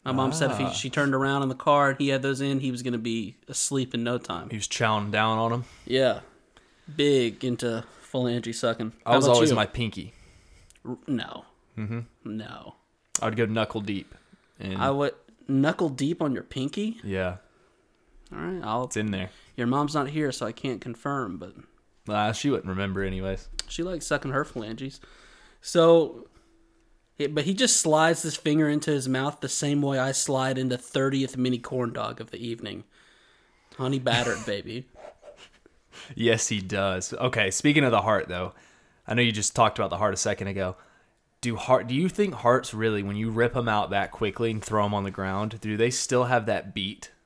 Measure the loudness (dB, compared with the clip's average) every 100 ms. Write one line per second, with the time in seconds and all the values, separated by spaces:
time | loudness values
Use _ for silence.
0 | 0 0 2 2 0 0 -2 -2 -4 0
1 | 2 2 2 0 0 -2 2 4 4 2
2 | 0 0 0 -2 0 0 -2 -4 -4 -4
3 | -2 -4 -4 -12 -10 -4 -2 -2 -2 -2
4 | -2 -4 -4 -10 -8 -8 -6 0 2 2
5 | 2 2 4 4 2 0 -4 -16 -2 4
6 | 4 2 -6 _ _ _ _ _ -12 2
7 | 4 6 4 0 -4 -2 -2 -4 -8 -18
8 | -6 -2 0 0 -4 -2 -2 -2 -6 -6
9 | 4 6 8 8 6 4 2 0 -4 -4
10 | -12 -16 -20 -20 _ -20 -20 -18 -14 -12
11 | -4 -4 -4 -12 -18 _ _ -10 -6 -6
12 | -8 _ -10 -10 -10 -14 -18 -20 _ _
13 | _ -4 -4 -2 0 0 -2 -4 -6 -8
14 | -10 -20 _ _ _ _ -8 -2 -2 0
15 | -2 -4 _ _ -2 2 2 0 -4 -2
16 | -4 -2 -2 -2 -6 -6 -6 -4 -6 -6
17 | -6 -4 -4 -6 _ _ _ _ _ _
18 | _ -20 _ -10 -8 -6 -4 -4 -2 -4
19 | -2 -4 -6 -12 -18 -4 0 0 0 -2
20 | -2 -2 -2 -2 -8 -6 -6 -6 -8 -8
21 | -6 -4 -4 -8 -12 -18 -20 _ _ _
22 | -4 0 0 0 0 0 -2 -4 -2 -2
23 | -2 -2 -4 -6 -8 -12 -10 -6 -6 -6
24 | -2 -2 0 -2 -2 -6 -8 -8 -10 -12
25 | -20 -20 -20 -20 -20 _ 0 6 8 8
26 | 6 -4 -18 _ _ _ _ _ _ _
27 | _ _ -2 0 0 2 4 4 4 6
28 | 6 4 -2 -2 2 4 4 2 0 0
29 | 0 0 0 -4 -6 -2 0 2 2 0
30 | 0 0 0 0 0 0 0 -2 -2 0
31 | 2 2 -2 0 0 0 -2 -4 -4 -4
32 | -8 -8 -12 -10 -8 -8 -10 -12 -14 _
33 | _ _ _ _ _ _ _ -6 -2 0
34 | 2 2 2 -2 -4 -6 -6 -12 -12 -20
35 | -20 -20 -20 -20 -20 _ _ _ _ -20
36 | -16 0 2 4 2 -2 -2 0 0 0
37 | -6 -2 -2 0 0 2 4 4 6 4
38 | 4 0 0 -4 -6 -8 -20 _ _ _
39 | -4 2 2 2 -2 4 4 4 -2 2
40 | 0 2 -2 -2 -4 -4 -4 -6 -20 _
41 | _ _ _ _ -6 -4 2 2 4 0
42 | 0 0 -2 2 4 4 2 -2 0 0
43 | -2 -2 -2 2 2 2 0 0 0 -2
44 | -2 -2 -4 0 -2 -2 -2 0 2 0
45 | -2 -4 -4 -2 -4 -6 -6 0 2 0
46 | 0 2 4 2 2 -2 -4 -8 -8 -10
47 | -18 _